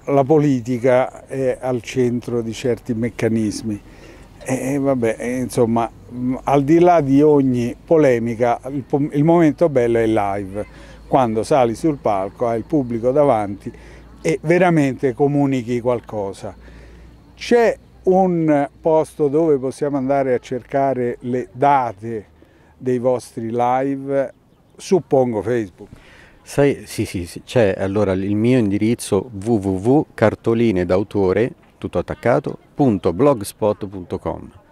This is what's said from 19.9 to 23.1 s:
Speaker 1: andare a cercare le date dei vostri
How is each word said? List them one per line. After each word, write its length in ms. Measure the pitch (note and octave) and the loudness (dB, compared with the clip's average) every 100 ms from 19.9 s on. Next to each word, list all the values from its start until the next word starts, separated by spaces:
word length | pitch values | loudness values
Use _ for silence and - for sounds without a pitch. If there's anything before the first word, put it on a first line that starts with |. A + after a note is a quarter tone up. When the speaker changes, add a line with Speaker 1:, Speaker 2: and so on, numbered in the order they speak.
| C#3+ | -2
Speaker 1:
andare 380 | C3 C#3 C3+ | 0 0 0
a 40 | B2 | -2
cercare 800 | - B2+ - C#3 C3+ B2+ B2 A#2 | -2 -10 -4 -2 0 0 -4 -4
le 260 | B2 B2 - | -6 -6 -6
date 720 | B2 C#3 C#3+ B2 G2 A2+ A2+ F#2+ _ _ _ _ _ | 0 2 2 0 -8 -10 -10 -12 _ _ _ _ _
dei 220 | B2+ B2 | -4 -2
vostri 520 | B2 | 0